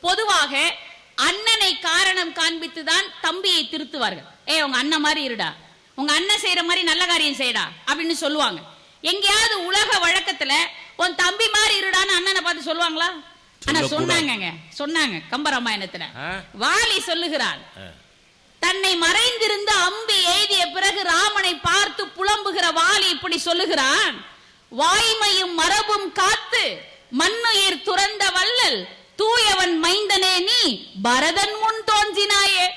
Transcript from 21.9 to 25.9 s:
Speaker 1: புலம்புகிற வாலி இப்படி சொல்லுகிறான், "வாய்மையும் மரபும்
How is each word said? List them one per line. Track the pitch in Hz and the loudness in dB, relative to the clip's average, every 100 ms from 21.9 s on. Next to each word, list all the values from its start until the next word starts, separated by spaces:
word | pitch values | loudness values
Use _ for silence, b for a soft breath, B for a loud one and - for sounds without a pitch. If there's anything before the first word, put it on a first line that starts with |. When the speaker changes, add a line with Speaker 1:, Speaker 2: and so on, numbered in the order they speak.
| - 392 | -2 -10
Speaker 1:
புலம்புகிற | - 381 427 403 339 349 | -4 -2 0 -2 -2 0
வாலி | 320 339 403 381 | 2 2 4 2
இப்படி | 311 370 339 | 0 -4 -4
சொல்லுகிறான், | - 339 370 320 262 311 403 233 - B B B _ 233 | -2 0 0 0 2 2 0 -4 -14 B B B _ 0
"வாய்மையும் | 320 392 453 440 415 381 370 339 | 2 4 2 2 2 0 0 0
மரபும் | 330 403 415 | 2 2 0